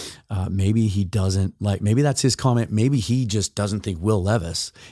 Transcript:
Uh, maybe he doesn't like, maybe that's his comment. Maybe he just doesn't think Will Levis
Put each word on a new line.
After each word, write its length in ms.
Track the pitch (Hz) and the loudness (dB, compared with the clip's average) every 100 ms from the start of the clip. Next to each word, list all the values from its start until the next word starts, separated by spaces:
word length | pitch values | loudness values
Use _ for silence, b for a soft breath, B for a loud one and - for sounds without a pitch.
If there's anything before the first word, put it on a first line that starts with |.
| B B - | B B -8
Uh, 180 | 101 87 | -4 -2
maybe 360 | 95 98 110 110 | 0 2 2 2
he 180 | 98 | 0
doesn't 500 | 92 107 95 98 92 - | 0 0 0 0 -2 -2
like, 200 | 101 98 | -2 0
maybe 220 | 101 117 | 2 2
that's 200 | 147 - | 2 2
his 140 | 135 - | 0 2
comment. 340 | 131 120 113 | 0 0 0
Maybe 300 | 107 123 143 | 2 2 2
he 240 | 104 123 120 | 0 0 0
just 280 | 104 92 | -2 -4
doesn't 260 | - 101 101 | -4 -4 -2
think 200 | - 85 | -4 -4
Will 220 | 101 107 | 0 2
Levis 500 | 92 113 82 90 - - B | 2 0 -2 -6 -8 -12 B